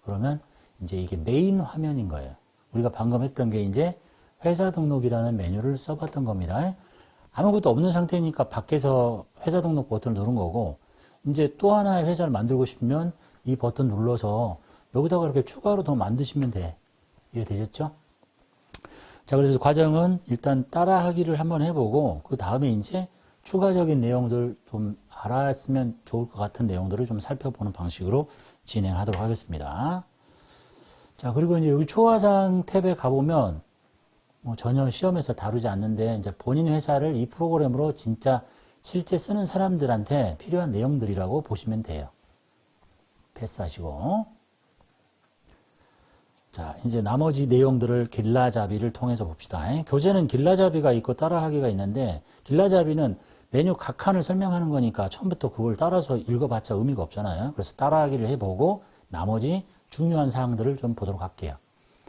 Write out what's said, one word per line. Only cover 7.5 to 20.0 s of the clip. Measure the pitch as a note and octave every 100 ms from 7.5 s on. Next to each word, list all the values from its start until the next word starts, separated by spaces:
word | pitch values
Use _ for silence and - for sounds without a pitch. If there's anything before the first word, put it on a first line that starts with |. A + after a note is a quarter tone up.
| G#3 C#3+
없는 | C#3 F3+
상태니까 | F3 E3+ F3 E3 D3+ C3+
밖에서 | - - D3+ C#3 C3 A#2+ A2 - -
회사 | - F3
등록 | E3 D3+ -
버튼을 | C3 B2 G#2
누른 | G#2 A#2+
거고, | F2+ A#2 F#2+ D2 _ _ - _ C#3+
이제 | C#3+ C#3+ -
또 | G3+
하나의 | G#3 G3+ F3+ D#3+
회사를 | E3+ E3
만들고 | C3 A#2+ C3 B2+
싶으면 | - A#2+ D3 E3+ - _ _ C3
이 | B2+
버튼 | A#2+ - C3
눌러서 | G#2 A#2 A#2 G#2+ G#2+ A#2 E2+ _ - _ B2
여기다가 | D#3+ F3+ E3
이렇게 | C3+ -
추가로 | - G#3 G3+
더 | D3+ C3
만드시면 | F#2+ B2 C#3 D3 B2+
돼. | G2 E2+ - _ _ _ _ _
이해되셨죠? | A2+ G#2+ G2+ G#2+ - D3+ - _ _ _ _ _ _ _ - - - - - -
자, | C3+
그래서 | C#3 C3
과정은 | C#3+ D3+ D#3+ D#3